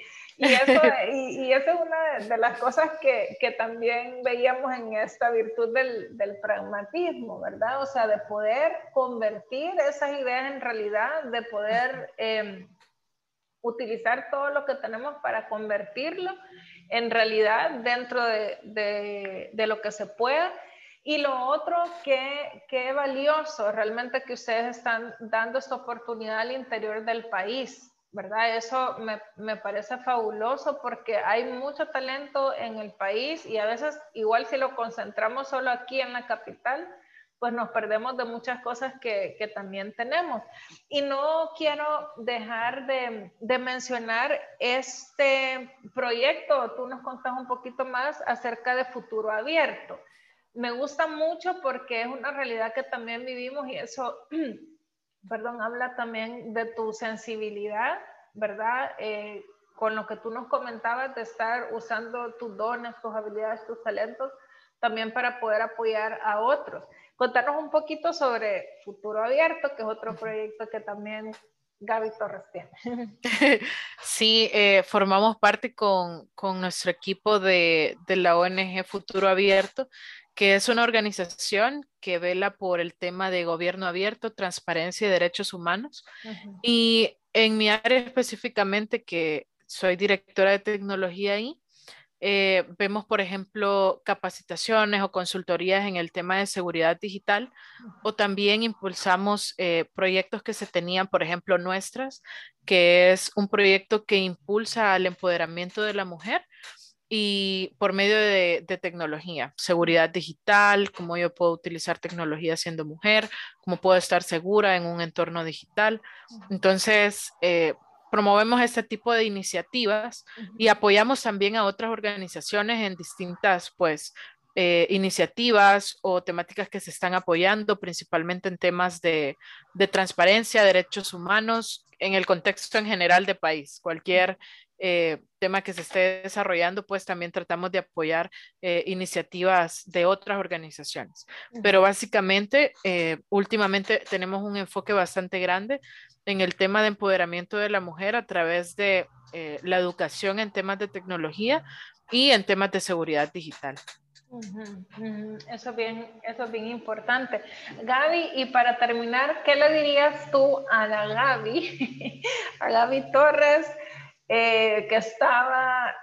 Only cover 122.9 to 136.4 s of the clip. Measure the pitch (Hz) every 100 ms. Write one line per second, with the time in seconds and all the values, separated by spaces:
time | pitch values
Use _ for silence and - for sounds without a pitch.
122.9 | 175 165 - 180 175 208 180 - - 170
123.9 | 151 - - - _ _ - 175 175 170
124.9 | 196 190 185 165 - 240 214 202 202 202
125.9 | - 196 180 180 175 175 - 196 196 -
126.9 | - 185 185 185 165 185 214 214 202 180
127.9 | 170 - 165 170 180 190 175 180 180 180
128.9 | 170 170 156 139 - - - _ 185 196
129.9 | - 185 - 175 214 226 226 196 185 175
130.9 | 202 - 180 180 196 220 226 - - _
131.9 | _ 190 190 180 175 202 190 - 220 214
132.9 | 190 175 180 196 190 160 156 143 - 170
133.9 | 160 - 180 185 185 - - _ _ 190
134.9 | 175 165 151 _ _ 185 190 196 175 160
135.9 | 190 185 185 190 208